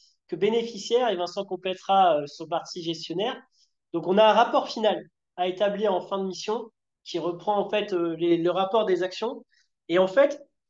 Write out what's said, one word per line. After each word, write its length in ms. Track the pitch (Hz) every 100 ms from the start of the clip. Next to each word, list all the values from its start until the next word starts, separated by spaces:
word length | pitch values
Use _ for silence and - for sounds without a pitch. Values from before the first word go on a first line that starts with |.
| _ _ _
que 80 |
bénéficiaire 760 | 165 202 233 233 202 - 233 247
et 40 |
Vincent 300 | 180 175 202
complétera, 720 | 196 185 190 185 - 196 185 151
euh, 100 | 143
son 220 | - 160
parti 340 | 165 - 185
gestionnaire. 580 | 165 160 - 170 226 302 - _ _ _ _
Donc 160 | 170 170
on 100 | 196
a 60 |
un 80 | 220
rapport 380 | 208 240 285 -
final 340 | 240 214 175 147 _ _ -
à 100 | 180
établir 480 | 180 202 196 214
en 60 | 185
fin 180 | - 196
de 60 |
mission 480 | 190 175 - 220 233 _ _ _
qui 160 | - 175
reprend 380 | 160 170 - 202
en 120 | 196
fait, 220 | 214 202
euh, 240 | 180 170 165
les, 220 | 170 170
le 120 | 170
rapport 360 | 175 190 226 190
des 180 | 180
actions. 400 | 180 - 226 269 - _ _ _ -
Et 120 | 175
en 80 | 185
fait, 340 | 269 285 - - _ _